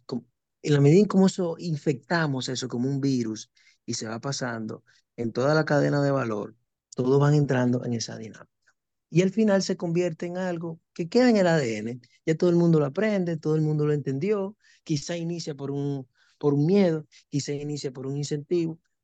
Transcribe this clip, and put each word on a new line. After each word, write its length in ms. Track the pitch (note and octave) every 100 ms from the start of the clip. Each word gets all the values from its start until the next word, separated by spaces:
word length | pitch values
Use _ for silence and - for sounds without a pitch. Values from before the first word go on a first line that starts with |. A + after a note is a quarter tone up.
| -
com-, 180 | B2 - _ _ _
en 100 | -
la 80 | D3
medida 200 | C#3+ E3+
en 40 | G3+
cómo 220 | F#3+ F#3+
eso 280 | - F3+ E3
infectamos 880 | E3+ D3+ - B2+ - E3+ D#3 C3 B2
eso 180 | B2+ B2
como 220 | A#2 B2+
un 100 | C#3
virus 520 | C#3 C3 A2 G#2+ - _ _ _ -
y 80 |
se 140 | A#2+ A2+
va 120 | A2+
pasando 640 | C#3+ C3+ B2+ A2+ A2 - _ _ _ -
en 140 | A#2
toda 220 | G#2+ C3+
la 120 | D#3 D3+
cadena 360 | D3 D3 C#3+
de 80 | C#3+
valor, 460 | C#3 A#2 G#2 A2 A2+ _ _ _ -
todos 240 | B2+ C#3
van 160 | C#3+ D3
entrando 500 | C#3 C3 B2 B2 -
en 80 |
esa 240 | A#2 A2 A2+
dinámica. 320 | A2 - - _ _ _ _ _ _
Y 100 | D#3+
al 80 | F#3+
final 320 | G3 A3 G3
se 160 | F#3 F#3
convierte 480 | F3 E3+ F3 D#3+ F3
en 120 | F3+
algo 420 | F#3 E3+ E3+ E3 _
que 140 | - E3+
queda 220 | A#3 B3+
en 80 | G#3+
el 100 | F3+
A 100 | E3
D 200 | B2+ G#2+
N, 220 | A2 B2 _ _ -
ya 100 | D#3+
todo 140 | F3+
el 60 | E3+
mundo 240 | E3+ D#3+
lo 60 | C#3+
aprende, 520 | C#3 G#3+ G3+ F3 D#3+
todo 180 | D#3 D#3
el 60 |
mundo 240 | D#3 D3+ D3
lo 80 |
entendió, 640 | D3 C#3 C3+ F#3 G#3 F#3+ - _ _
quizá 320 | - D3+ - F3
inicia 380 | E3+ E3+ E3
por 160 | C#3 C#3
un, 380 | C#3 C#3+ C#3 C3 _ _ _
por 160 | D3 C#3+
un 100 | D3+
miedo, 400 | G3+ F#3+ D#3+ D3+ _ _
quizá 240 | D3 -
inicia 380 | C#3+ D3 D3 C#3+
por 160 | C3 C3+
un 100 | C#3+
incentivo, 640 | D3 D3+ D3 F3 E3 D#3+ _ _